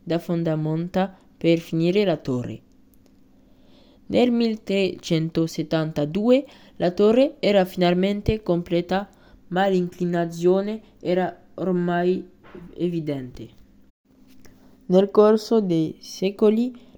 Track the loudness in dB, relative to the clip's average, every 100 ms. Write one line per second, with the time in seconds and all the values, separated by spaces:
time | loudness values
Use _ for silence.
0 | -4 -4 -2 -2 -2 -2 -2 -4 -4 -4
1 | -4 -6 -20 -4 0 0 0 -2 0 2
2 | 0 -2 -4 -4 -6 -12 _ _ _ -20
3 | _ _ _ _ _ _ _ -20 _ _
4 | -2 2 2 2 0 -2 -4 -2 -2 -4
5 | -2 -2 0 -2 -2 -4 -4 -2 -2 -4
6 | -4 0 4 2 2 -18 -20 -2 -2 2
7 | 4 4 2 0 2 2 2 0 2 2
8 | 0 -2 -2 -2 -2 -2 0 -2 0 -4
9 | -4 _ -20 -20 -6 0 2 2 -2 -4
10 | -4 -2 -4 0 2 2 0 -8 -12 -10
11 | -2 -2 -2 -8 -18 -6 -2 0 0 0
12 | 0 -2 -6 _ -20 -20 -18 -6 -4 -4
13 | -6 -8 -10 -16 -20 -20 -20 -20 -20 _
14 | _ _ -20 -20 -20 -20 -20 -16 2 4
15 | 4 6 6 4 2 0 2 0 -2 -6
16 | -16 -6 -4 2 2 2 -2 -6 -20